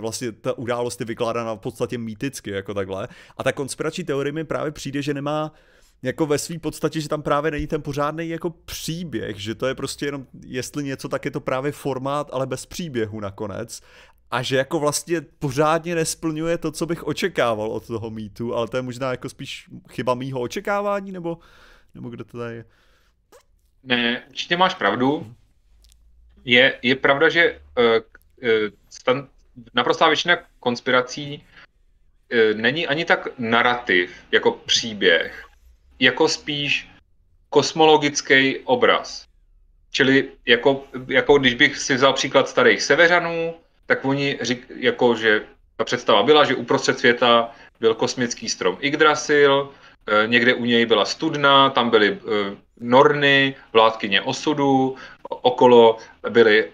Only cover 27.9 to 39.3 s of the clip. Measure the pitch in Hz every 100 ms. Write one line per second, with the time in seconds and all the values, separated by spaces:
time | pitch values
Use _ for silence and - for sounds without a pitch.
27.9 | 113 - _ _ _ 120 110 104 - _
28.9 | - - 135 139 _ _ 123 113 123 135
29.9 | 156 165 151 175 170 - _ 123 120 131
30.9 | 127 123 147 143 147 _ - - _ _
31.9 | _ _ _ _ 120 110 107 117 156 160
32.9 | 156 165 185 - - 113 117 120 123 -
33.9 | 90 90 - - 107 - - - - 117
34.9 | 104 92 82 - - - _ _ _ _
35.9 | _ 127 127 156 - - 147 143 - -
36.9 | - _ _ _ _ _ 143 139 160 156
37.9 | 151 143 147 - 135 135 - - 120 104
38.9 | 85 - - -